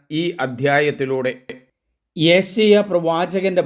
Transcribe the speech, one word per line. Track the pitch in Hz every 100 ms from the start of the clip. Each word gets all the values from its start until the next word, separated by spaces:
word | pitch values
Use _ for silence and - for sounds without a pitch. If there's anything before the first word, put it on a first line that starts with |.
| -
ഈ | 156 170 170 131
അധ്യായത്തിലൂടെ. | 127 139 143 151 135 131 131 127 123 - - _ _ _ _ _ -
യേശയ്യാ | 160 175 190 - 214 208
പ്രവാചകന്റെ | 202 175 165 165 175 190 190 180